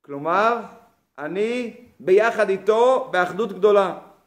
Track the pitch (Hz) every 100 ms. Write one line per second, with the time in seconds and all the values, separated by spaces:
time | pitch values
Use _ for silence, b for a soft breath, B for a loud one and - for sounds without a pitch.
0 | - 139 151 185 220 233 196 - _ _
1 | _ - 147 180 220 247 233 - - _
2 | 170 190 226 220 202 190 190 220 247 262
3 | - 180 180 175 226 190 208 202 190 160
4 | - _